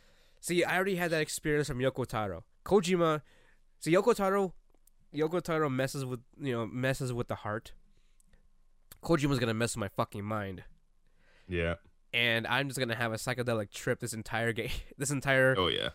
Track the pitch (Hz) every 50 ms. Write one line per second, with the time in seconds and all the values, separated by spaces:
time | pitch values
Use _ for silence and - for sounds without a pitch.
0 | - _ _ _ _ _ _ _ - - 175 180 165 - 156 180 190 196 196 175
1 | 180 170 165 160 156 - - - - 160 147 147 147 151 143 123 127 131 123 -
2 | 127 - - 117 107 101 87 82 - - _ _ - - 175 208 170 170 185 170
3 | 170 160 156 151 - - - - - - _ _ _ _ _ _ - 156 165 185
4 | 208 240 226 - 202 190 190 202 196 185 - - - _ - _ _ _ _ _
5 | - - - 143 151 160 165 180 - - 165 156 156 143 131 127 131 135 - 147
6 | 135 127 127 120 117 _ - - 151 135 123 117 117 104 - 127 123 131 131 -
7 | 139 127 123 120 120 - 107 - - 107 104 113 - - - - - - - -
8 | - _ _ - - _ - - _ _ _ _ _ _ _ _ _ _ - -
9 | - - 170 160 135 143 139 123 120 113 113 110 117 113 - 120 104 98 - -
10 | 120 - - 107 101 104 110 107 101 98 95 87 - - - - _ _ _ _
11 | _ _ _ _ _ _ _ - _ - 90 87 85 85 85 - - - _ _
12 | _ _ - 120 120 120 113 113 113 92 120 127 143 139 127 131 131 120 117 110
13 | 120 117 110 110 - - 127 127 120 123 117 113 104 101 - - - - 123 -
14 | - 117 - 110 107 - - 110 117 117 113 110 113 131 - - - - - -
15 | 139 131 147 135 - 143 135 131 131 131 131 98 92 82 60 50 - -